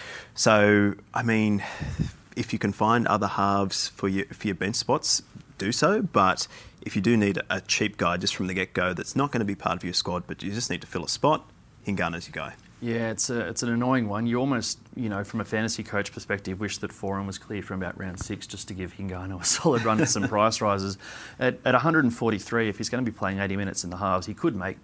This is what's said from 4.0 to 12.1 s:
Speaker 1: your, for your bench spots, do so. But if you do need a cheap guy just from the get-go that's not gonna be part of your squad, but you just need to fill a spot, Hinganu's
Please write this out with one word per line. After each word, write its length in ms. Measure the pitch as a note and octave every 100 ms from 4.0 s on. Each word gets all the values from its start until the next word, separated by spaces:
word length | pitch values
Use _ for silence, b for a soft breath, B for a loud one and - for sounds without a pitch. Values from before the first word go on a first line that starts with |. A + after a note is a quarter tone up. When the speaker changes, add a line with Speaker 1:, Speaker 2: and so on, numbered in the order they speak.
| G2+
Speaker 1:
your, 180 | F#2+ G2
for 200 | - G#2+
your 80 | F#2
bench 220 | F#2+ A#2+
spots, 440 | - C#3+ - - - - - -
do 160 | F#2+
so. 280 | - D3+ G#3+
But 460 | G3+ - F#2+ F2+ - B B B
if 120 | - A2
you 60 |
do 160 | G2 A#2
need 200 | G2+ F2+ -
a 100 | F#2+
cheap 380 | - - G#2+ -
guy 180 | F2+ F2+
just 180 | F#2+
from 140 | - F#2
the 60 |
get-go 400 | F#2 F#2 - F2+
that's 200 | F2 -
not 200 | B2+ C#3
gonna 100 | B2
be 120 | G#2 G2
part 200 | - F2+
of 80 |
your 100 | F2
squad, 300 | F2 - F2+ -
but 160 | E2
you 120 | F#2+
just 160 | G#2 A#2+
need 100 | F2
to 80 | -
fill 160 | -
a 60 | D#2+
spot, 400 | - C#3+ D3+ - - - - -
Hinganu's 440 | F#2+ E2+